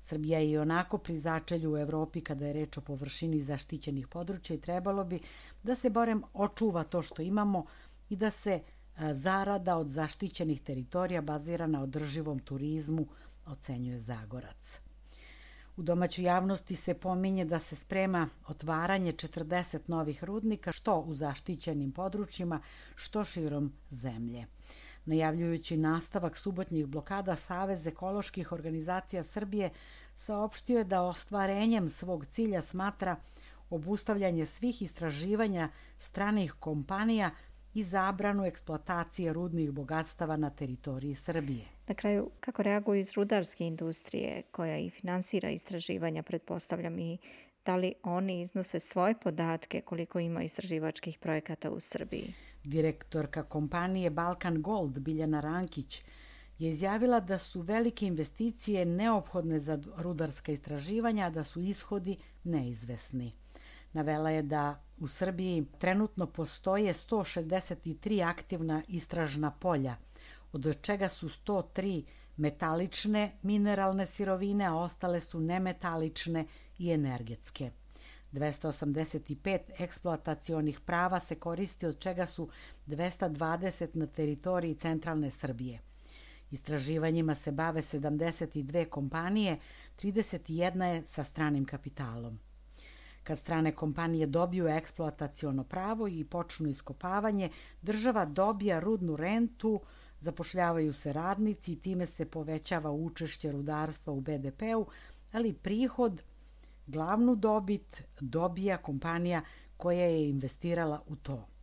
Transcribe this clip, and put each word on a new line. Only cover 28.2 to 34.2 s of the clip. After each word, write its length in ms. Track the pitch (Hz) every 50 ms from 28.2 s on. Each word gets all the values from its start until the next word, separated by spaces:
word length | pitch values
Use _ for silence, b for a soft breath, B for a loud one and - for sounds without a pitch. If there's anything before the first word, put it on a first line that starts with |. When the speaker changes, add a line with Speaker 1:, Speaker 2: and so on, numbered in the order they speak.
| 196 - - 190 170 -
Speaker 1:
organizacija 720 | 175 160 147 160 160 160 156 175 180 185 185 - - 180 156
Srbije 460 | - - 214 214 196 202 208 190 175 B B B B B B B B B
saopštio 600 | - - - 214 208 214 208 - - - - 247
je 60 | 233 214
da 180 | 180 190 185
ostvarenjem 880 | 180 180 175 - - - 208 196 190 190 196 202 214 226 233 214 175 156
svog 360 | 135 - 175 180 180 156 143
cilja 360 | - - - 226 220 196 175
smatra 540 | 165 - - 180 190 202 196 - 190 185 170 - B B B B B B B B B -
obustavljanje 760 | 175 160 151 180 208 202 - - 214 202